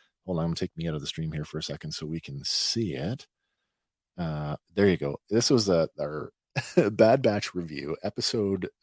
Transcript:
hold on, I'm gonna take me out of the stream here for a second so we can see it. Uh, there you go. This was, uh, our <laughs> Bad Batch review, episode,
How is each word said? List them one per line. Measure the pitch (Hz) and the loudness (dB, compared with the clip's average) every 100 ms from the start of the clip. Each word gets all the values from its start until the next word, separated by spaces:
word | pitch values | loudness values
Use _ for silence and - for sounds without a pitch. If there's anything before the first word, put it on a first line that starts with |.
| _ _ - | _ _ -6
hold | 85 | -2
on, | |
I'm | 82 | -2
gonna | 82 | -2
take | 90 - | -6 -6
me | 82 | -6
out | |
of | 76 | -4
the | 71 | -6
stream | - 80 | -6 -6
here | 78 76 | -6 -8
for | 78 | -8
a | |
second | - 73 78 | -8 -10 -10
so | - | -8
we | 78 82 | -6 -8
can | - 69 | -8 -8
see | - - - 113 104 | -4 -2 -2 -2 -2
it. | 131 95 135 - _ _ _ _ _ _ _ _ - | -2 -4 -6 -10 _ _ _ _ _ _ _ _ -8
Uh, | 165 151 151 147 _ | -6 -6 -6 -8 _
there | - 101 | 2 4
you | 87 | 4
go. | 71 71 - | 0 -6 0
This | 110 - | 2 4
was, | 131 98 | 4 4
uh, | 85 80 - | 4 2 -2
our | 73 76 - _ _ - - - | -6 -6 -10 _ _ -8 -2 2
<laughs> | 107 | 4
Bad | 110 110 135 | 6 6 8
Batch | 123 104 - | 4 0 -2
review, | 90 82 71 69 80 | -6 -8 -6 -6 -6
episode, | 101 - - 120 101 95 95 _ | -6 -4 -2 0 0 0 -4 _